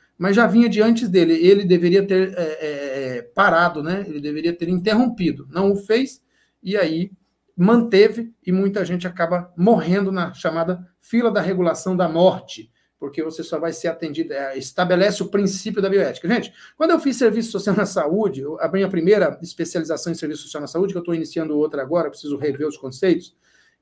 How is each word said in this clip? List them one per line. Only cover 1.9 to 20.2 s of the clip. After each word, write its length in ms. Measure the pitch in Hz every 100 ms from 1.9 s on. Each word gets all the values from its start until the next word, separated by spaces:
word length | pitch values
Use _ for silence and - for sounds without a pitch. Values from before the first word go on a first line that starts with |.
| 196 196
ter, 260 | 190 190
é, 80 | 180
é, 760 | 160 156 151 143 143 135 127 120
é, 40 |
parado, 600 | - - 196 165 170 151
né? 220 | 156 196 185
Ele 140 | 147
deveria 320 | 147 151 170
ter 160 | 175 170
interrompido, 800 | 185 202 214 254 - 165 131 139
não 220 | 165 196
o 40 | 202
fez, 460 | 208 233 269 - _ _ _ _
e 140 | 180 208
aí 340 | 160 160 196 - _ _ _ -
manteve 760 | 196 240 233 190 220 226 226 -
e 60 | 185
muita 340 | 185 196 202
gente 220 | 165 180 180
acaba 460 | 175 170 180 - 170
morrendo 540 | 202 196 160 196 190
na 220 | 185 170
chamada 520 | - 165 165 165 180 - _
fila 300 | - 233 233
da 100 | 196
regulação 560 | 165 185 170 - 185 180
da 120 | 170
morte, 600 | 165 185 - - - - _ _ _
porque 240 | 143 160
você 200 | 156 160
só 160 | 160 156
vai 140 | 165
ser 160 | 143 170
atendido, 440 | 165 160 147 156
é, 240 | 139 139 135
estabelece 680 | - - 180 180 202 -
o 40 | 175
princípio 540 | 202 196 - 220 202
da 80 | 190
bioética. 380 | 196 143 - 226
Gente, 240 | 226 - - - -
quando 160 | 330
eu 80 | 320
fiz 160 | 277 233
serviço 340 | 226 220 226
social 240 | 202 208
na 100 | 202
saúde, 580 | 185 185 151 202 202 135
eu, 180 | 143 160
a 80 | 160
minha 200 | 190 190
primeira 500 | 180 175 214 156 -
especialização 720 | 170 - 165 175 156 147 175
em 20 |
serviço 300 | -